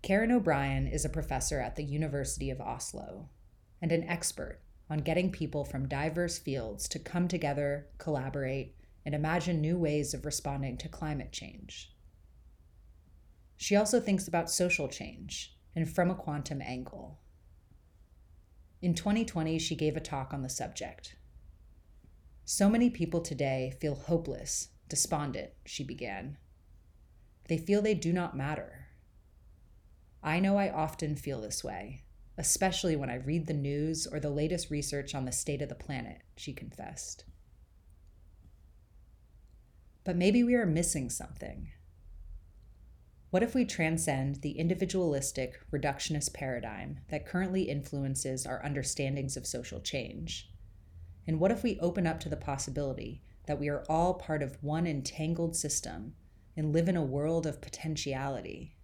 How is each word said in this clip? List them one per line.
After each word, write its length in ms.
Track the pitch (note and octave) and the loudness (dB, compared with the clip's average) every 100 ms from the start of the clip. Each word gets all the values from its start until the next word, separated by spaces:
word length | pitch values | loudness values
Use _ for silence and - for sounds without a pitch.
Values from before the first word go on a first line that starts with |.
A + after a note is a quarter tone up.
Karen 280 | - G3 A3+ | 4 4 6
O'Brien 560 | B3 G3 C#3 C#3 C3+ C3+ | 4 6 4 4 2 2
is 200 | D3+ D3+ | 0 0
a 20 | |
professor 500 | D#3+ D3 C3 - D3 | -2 -2 -2 0 -2
at 180 | B2 - | -2 -4
the 80 | |
University 680 | D3 D3 D#3 C#3 C3 - C3+ | -2 -2 0 0 -2 -2 -4
of 100 | C3 | -4
Oslo 680 | A2+ A#2+ - - - F#2+ - - - - - - | -6 -6 -6 -8 -10 -12 -14 -18 -20 -20 -20 -4
and 100 | E3 | 2
an 140 | E3 | 2
expert 560 | E3 E3+ - - - - - - - | 2 -2 -2 -4 -10 -10 -18 -20 -4
on 80 | D#3 | -2
getting 340 | D3 E3 F#3 | 2 2 2
people 320 | - D#3 D3 | 0 -2 -2
from 240 | C#3+ C3+ C3+ | -2 -2 -2
diverse 500 | C#3 D#3 D#3+ F3 E3 | 0 0 0 -2 -2
fields 480 | - C3+ A2 G2+ - | -4 -4 -4 -6 -6
to 80 | D3 | -6
come 300 | - F3+ F3 | -4 0 0
together, 580 | E3+ D3 C#3+ C#3+ C#3+ D3 - | 2 0 2 0 -2 -6 -8
collaborate, 800 | - C#3+ C3+ C#3 C3+ C3+ C3+ - - - - | -2 -2 -2 -2 -2 -2 -6 -12 -20 -12 -4
and 80 | |
imagine 480 | D3 D#3 E3+ D#3+ E3 | 0 2 2 2 2
new 160 | D3+ F3 | 2 4
ways 340 | D#3+ D3+ D3 | 4 2 0
of 140 | C#3+ D3+ | -2 -4
responding 500 | - D3 C#3 C3+ B2 | -4 -2 -2 -4 -4
to 120 | D#3 | -8
climate 420 | - D#3 C#3+ - | -6 -4 -4 -6
change. 580 | - - - - - - - - - - - - - - - - - - - - - - - | -10 -12 -14 -14 -14 -16 -20 -20 -20 -20 -20 -20 -20 -20 -20 -20 -20 -20 -20 -20 -20 -20 -8
She 200 | - G3+ | 4 6
also 240 | G#3+ A#3+ | 6 4
thinks 260 | - F#3+ - | 4 0 2
about 240 | F3 - | 0 2
social 380 | - F3+ - C#3 | 2 4 2 0
change, 680 | - E2 - - - - - - D#3+ | -4 -10 -12 -10 -10 -10 -14 -8 -4
and 120 | D#3+ | 0
from 220 | - F3 | 2 2
a 40 | |
quantum 460 | F#3 - D3 C#3 C#3+ | 2 -4 -4 -4 -6
angle. 600 | - B2+ B2+ - - D3+ - - - - _ - - - - - - - - - - - | -4 -6 -8 -12 -14 -18 -20 -20 -20 -20 _ -20 -20 -20 -20 -20 -20 -20 -20 -20 -20 -2
In 120 | F3+ | 0
twenty 300 | E3+ G3+ G#3+ | 2 2 2
twenty, 340 | A3+ E3+ D#3+ D#3+ | 2 0 2 2
she 160 | D#3+ D#3 | 0 2
gave 200 | D3+ D3+ | 2 0
a 40 | |
talk 340 | - C#3 C3 | -4 -6 -4
on 80 | C#3 | -4
the 60 | C3 | -4
subject. 680 | - - - - - - - - - - - - - - - - - - - | -4 -6 -6 -10 -10 -18 -20 -20 -20 -20 -20 -20 -20 -20 -20 -20 -20 -20 -20
"So 240 | - - G3 | -6 6 6
many 220 | A3+ A#3+ | 8 4
people 300 | - E3 E3 | 4 0 0
today 520 | E3 C3 C#3+ C3 C3 C3 | 0 0 2 2 -2 -2
feel 140 | D#3 | -2
hopeless, 760 | C3+ - E3+ E3 - - - - - - | -2 0 0 0 -6 -4 -4 -6 -14 -4
despondent," 640 | D3+ - D#3 C#3+ A2+ - - | 0 2 2 0 -4 -8 -12
she 200 | - - | -12 -8
began. 520 | C3 - A#2 G2 A2+ D3 - - - - - - - - - - - | -6 -6 -6 -6 -8 -12 -16 -20 -20 -20 -20 -20 -20 -20 -20 -20 -4
"They 80 | E3 | -2
feel 240 | E3 G3+ | 2 4
they 140 | G#3+ | 4
do 180 | F#3 E3 | 2 2
not 240 | F3 F3 C3+ | 0 0 -2
matter. 520 | C#3 D3+ - - - - - - - - - - - - - - - - | -2 -4 -6 -14 -18 -20 -20 -20 -20 -20 -20 -20 -20 -20 -20 -20 -20 -6
I 200 | D3+ E3 | 0 4
know 160 | G3 G3+ | 6 6
I 100 | G3 | 4
often 460 | D3+ D#3 - D#3 | 2 -2 0 -2
feel 260 | C#3 - C3 | -2 -2 -4
this 220 | G#2+ - | -4 -6
way, 400 | - F2+ G#2+ A#2 - - - - | -6 -8 -10 -12 -16 -20 -16 -2
especially 600 | C3 - F#3+ F3+ F#3 D#3 | 2 4 4 4 2 2
when 120 | C3+ | 0
I 60 | |
read 320 | B2 C3 E3 D#3 | -2 0 0 2
the 80 | |
news 520 | D3 C#3 C#3+ D#3 D#3 - | 0 0 0 0 0 -2
or 120 | D3+ | -2
the 120 | D3 | 0
latest 380 | C#3+ D#3 F3 - | 2 2 0 -2
research 460 | D3 C#3+ C#3+ C#3 | -2 -2 -4 -4
on 120 | C#3+ B2+ | -4 -2
the 60 | |
state 300 | A2+ - C#3+ | -2 -2 -2
of 60 | C#3+ | -4
the 60 | - | -6
planet," 460 | - C3+ - D#2 - - | -6 -6 -6 -12 -18 -12
she 160 | - | -10
confessed. 720 | C3 - - - - - - - - - - - - - - - - - - - - - - - - - - - - - - - - - - | -10 -12 -12 -12 -10 -10 -12 -16 -20 -20 -20 -20 -20 -20 -20 -20 -20 -20 -20 -20 -20 -20 -20 -20 -20 -20 -20 -20 -20 -20 -20 -20 -20 -20 -8
But 140 | - F3 | 0 6
maybe 260 | F#3 A#3 | 8 8
we 120 | A#3+ | 8
are 120 | A#3+ G3+ | 6 6
missing 420 | D#3 E3+ D#3 C3+ | 4 2 0 -2
something. 640 | - - - - - - - - - - - - - - - - - - - - - - | -4 -8 -8 -10 -8 -10 -14 -20 -20 -18 -16 -14 -14 -16 -20 -20 -20 -20 -20 -20 -20 0
What 120 | F#3 | 2
if 100 | A#3 | 4
we 120 | B3+ | 4
transcend 800 | B3 - D#3+ E3 E3 C3+ C3+ C#3 | 2 2 2 4 2 2 2 0
the 100 | D3 | -4
individualistic, 1040 | - E3 F3+ F#3+ F#3+ E3+ C#3 C#3 - B2+ - - | 0 2 2 2 2 4 2 0 -2 -4 -6 -4
reductionist 640 | D3 C#3+ C#3 - D3+ - | 0 0 0 0 0 0
paradigm 640 | - C3+ A#2+ A2+ G#2 C3+ C#3+ - | -4 -4 -4 -4 -8 -8 -10 -6
that 180 | D3+ - | -6 -2
currently 360 | F3+ F#3+ F#3+ | -2 2 2
influences 840 | - D3 C3+ C#3+ C#3 C3 C3+ C3 C3 | 0 -2 -2 -2 -2 -2 -2 -4 -4
our 180 | B2+ | -4
understandings 720 | D3 C#3 C3+ - C3+ C#3 C3+ C3 | -2 -2 -2 0 0 0 -2 -4
of 80 | |
social 360 | - B2 B2 B2 | -4 -6 -6 -8
change? 720 | - C#3 A#2 - E3 - - - - - - - - - - | -4 -4 -4 -6 -6 -8 -10 -18 -18 -20 -20 -18 -18 -10 -2
And 140 | D#3+ | 4
what 100 | F#3+ | 4
if 140 | A#3 | 4
we 160 | A#3+ E3+ | 2 2
open 260 | F3 F3 E3+ | 0 2 0
up 140 | D#3+ | 0
to 80 | D3+ | -4
the 80 | D3 | -4
possibility 880 | - C3+ - C3 C#3 C3 A2+ B2+ - - - | -4 -4 -2 -2 -2 -2 -6 -10 -14 -14 -4
that 100 | D3 | 0
we 100 | D3 | 0
are 160 | C#3+ - | -2 2
all 260 | D#3+ F3 | 6 6
part 260 | F3+ - D#3 | 4 0 0
of 220 | C#3 - | 0 -2
one 240 | C#3+ D#3 F3 | -2 2 2
entangled 720 | C#3+ C3+ - D#3 E3 E3+ E3 | 0 -2 -2 0 2 2 0
system 580 | D3 - - D#2+ G#2+ - - - - - | 0 0 -2 -8 -8 -12 -20 -20 -12 0
and 160 | D3+ | 4
live 160 | D#3+ E3+ | 4 4
in 80 | F3+ | 4
a 60 | |
world 420 | C#3 C#3 D3+ E3 | 2 2 2 2
of 160 | D#3+ C#3 | 0 -4
potentiality? 1160 | - - D#3+ D3+ C#3+ C3 C#3 B2+ - - - - | -10 -6 -4 -2 -2 -2 -2 -4 -6 -10 -12 -16